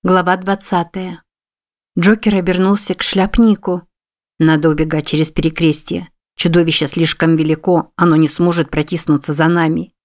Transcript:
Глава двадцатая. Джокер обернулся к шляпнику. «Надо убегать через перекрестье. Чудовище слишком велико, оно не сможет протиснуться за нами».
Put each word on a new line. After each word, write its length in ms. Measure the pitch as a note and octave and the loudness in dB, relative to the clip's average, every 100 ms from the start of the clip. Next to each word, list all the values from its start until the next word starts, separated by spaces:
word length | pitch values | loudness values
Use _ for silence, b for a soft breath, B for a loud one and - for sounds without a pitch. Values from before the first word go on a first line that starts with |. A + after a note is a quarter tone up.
| F3+ | 2
Глава 280 | F#3 F3+ F#3 | 2 2 -2
двадцатая. 880 | F#3 G3 - F#3 E3+ F#3 F#3 E3+ _ _ _ _ _ _ _ - | -2 -4 -2 -4 -4 -10 -12 -14 _ _ _ _ _ _ _ 0
Джокер 380 | F3 A3 G#3+ G3 | 2 2 0 0
обернулся 580 | F3+ F3+ F#3+ G3+ - | 0 0 0 0 -2
к 80 | F#3 | -6
шляпнику. 800 | - F#3+ G3+ - A3+ G3+ - F3+ _ _ _ _ _ _ | -2 0 0 2 2 0 -2 -6 _ _ _ _ _ _
«Надо 300 | D#3+ D#3 D#3+ | 2 4 2
убегать 360 | D3+ D#3 D#3 | 0 -2 -4
через 280 | D3+ D#3 D#3 | -2 -2 -2
перекрестье. 760 | - D#3+ - D#3+ D3 - - E3+ _ _ - | -2 -2 0 0 0 -4 -8 -10 _ _ -4
Чудовище 500 | F3 E3+ E3 - D3 | 0 2 2 0 -2
слишком 480 | - D#3+ - E3 | -2 -2 0 2
велико, 560 | D#3+ D#3 D#3 - F3 - - | 2 0 -2 0 0 0 0
оно 180 | F3 | 2
не 140 | D#3 D#3 | 4 2
сможет 420 | - F3 E3+ D#3 | 2 0 0 -2
протиснуться 640 | D3+ D3 E3+ - C#3+ - | -4 -4 -6 -2 -2 -2
за 160 | D3 D#3+ | 0 0
нами». 440 | E3+ D#3+ E3 F3+ _ | 2 0 -2 -8 _